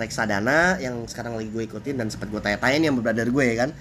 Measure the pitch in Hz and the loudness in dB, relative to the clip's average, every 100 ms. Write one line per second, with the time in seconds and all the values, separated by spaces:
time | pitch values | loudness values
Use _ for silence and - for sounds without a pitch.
0 | 113 - 110 101 110 151 175 185 127 120 | -4 -2 0 0 2 4 4 2 -2 -6
1 | 113 - 117 113 110 110 110 107 127 135 | -8 -8 -6 -6 -4 -4 -6 -6 -6 -4
2 | 110 - 98 107 101 101 120 143 160 131 | -4 -4 -6 -4 -2 0 2 4 4 2
3 | 113 110 113 131 127 113 131 160 | 2 2 2 4 4 4 0 -2